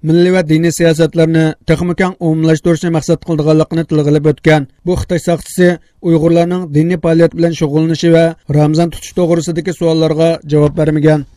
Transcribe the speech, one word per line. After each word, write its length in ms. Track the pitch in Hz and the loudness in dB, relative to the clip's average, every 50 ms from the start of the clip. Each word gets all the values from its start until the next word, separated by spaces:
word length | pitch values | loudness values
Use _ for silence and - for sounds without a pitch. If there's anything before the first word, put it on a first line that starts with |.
| - 156 | 0 0
milliy 240 | 160 170 175 180 185 | 2 2 2 2 2
va 60 | 185 175 151 | 0 0 0
diniy 220 | 156 156 165 170 160 - | 0 0 0 0 -2 0
siyosatlarni 640 | 170 165 160 151 165 156 - 165 160 160 165 160 160 156 156 _ _ - | 0 0 2 2 0 0 2 0 0 2 2 2 0 0 -2 _ _ -2
texmi 260 | 165 - 180 175 170 - | -2 0 0 -4 -2 -2
keng 140 | 190 180 185 _ 180 | -2 -4 -4 _ -2
umumlashtirishni 640 | 165 156 160 160 160 160 151 _ 175 170 156 - 175 165 160 | -2 0 0 2 0 0 0 _ -2 -2 0 -2 -2 -4 -4
maqsad 220 | 147 - 170 156 - - | 0 -2 -2 -4 -2 -6
qilganligini 560 | 165 151 147 151 156 156 160 - - 165 165 - | -4 -2 0 0 2 2 0 0 -2 -6 -4 -2
tilga 200 | 160 151 147 147 | -2 -2 0 0
olib 180 | 147 156 147 156 | 0 0 2 0
o'tgan. 300 | 147 - _ 160 156 151 139 131 _ _ _ | -2 0 _ 2 2 2 0 -4 _ _ _
Bu 80 | 170 180 - | -4 -4 -4
Xitoy 200 | - - 185 170 - - | -4 -4 -6 -4 -2 -2
soqchisi 420 | 170 - - - - - 180 180 175 165 _ _ _ _ - 180 | -4 -4 -4 -10 -2 2 2 2 2 0 _ _ _ _ -2 0
Uyg'urlarning 600 | 165 160 147 165 170 170 170 175 175 180 185 165 143 | 0 2 2 2 2 2 0 0 -2 -6 -6 -4 -2
diniy 240 | 147 156 170 180 165 - | 0 0 0 -2 -2 -2
faoliyat 300 | 175 165 165 165 165 - 165 | 0 2 2 2 2 2 0
bilan 160 | 165 170 170 147 | -2 -2 0 -2
shug'ullanishi 500 | - 147 139 156 160 160 165 151 - 170 165 | -4 -2 0 0 0 0 -2 -2 0 2 4
va 100 | 165 165 165 165 - _ _ 147 147 | 4 2 2 -2 -6 _ _ 0 0
Ramazon 300 | 151 151 156 156 170 170 156 | 2 2 2 0 0 -2 -4
tutish 200 | - - - - - | -10 -16 -10 -4 -4
to'g'risidagi 520 | 180 165 170 170 156 175 170 160 160 190 170 - | 0 0 0 -2 -2 -4 -6 -6 -6 -8 -6 -4
savollarga 500 | 175 165 160 160 160 156 160 151 165 165 165 151 - 147 | -2 -2 0 0 0 0 0 0 0 0 0 -2 -6 -2
javob 220 | 143 151 147 147 147 165 | 0 0 0 0 0 -2
bermagan. 420 | 156 151 151 156 147 156 151 151 143 - - | -2 -2 -2 0 2 2 2 2 -2 -8 -16